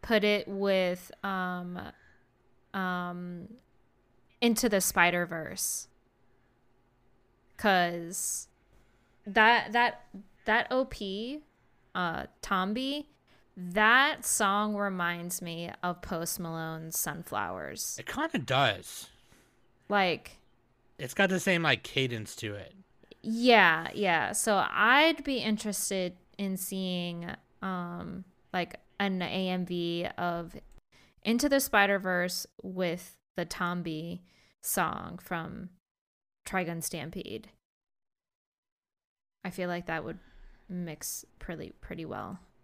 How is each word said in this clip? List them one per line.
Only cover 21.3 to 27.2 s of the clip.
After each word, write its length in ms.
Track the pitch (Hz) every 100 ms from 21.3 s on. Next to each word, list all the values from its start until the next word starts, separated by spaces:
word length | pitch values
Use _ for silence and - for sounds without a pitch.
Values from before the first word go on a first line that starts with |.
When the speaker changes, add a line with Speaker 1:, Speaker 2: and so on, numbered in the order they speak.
Speaker 2:
the 100 | 185
same, 220 | 175 175
like, 200 | 165 123
cadence 500 | - - 131 120 104 -
to 180 | 113
it. 200 | 101 90 - - _ - -
Speaker 1:
Yeah, 680 | - 226 247 226 180 160 165
yeah. 380 | - 196 165 135
So 340 | - - 202 143
I'd 560 | - 214 262 320 320
be 140 | 285 262
interested 760 | 214 214 214 196 - 196 180 180 _ -
in 200 | 196 190
seeing, 720 | 185 190 185 180 175 170